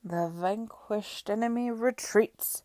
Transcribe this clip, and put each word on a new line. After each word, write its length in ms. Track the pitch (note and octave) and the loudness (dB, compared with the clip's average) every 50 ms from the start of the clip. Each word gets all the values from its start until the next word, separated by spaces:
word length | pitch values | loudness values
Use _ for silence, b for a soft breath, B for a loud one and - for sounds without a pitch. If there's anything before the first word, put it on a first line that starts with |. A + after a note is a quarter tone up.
The 260 | _ G#3 E3+ E3+ E3+ E3+ | _ -4 -2 -2 -2 -2
vanquished 1000 | E3 E3+ F3 F3+ G3 G#3+ A3+ A3+ - - - - A3 G#3 G3+ - - - - - | -2 -2 -2 0 0 -2 -4 -10 -12 -18 -8 -4 -2 -2 -2 -4 -10 -12 -4 -4
enemy 420 | G#3 G#3+ A3+ A#3 A#3 A#3+ A#3+ A#3+ | -2 0 0 0 0 0 -2 -2
retreats 920 | A#3 A3+ A3+ B3+ B3 - - - - - A3+ - _ _ - - - - - | -2 0 0 0 0 0 -6 4 6 6 6 6 _ _ -6 -6 -6 -6 -10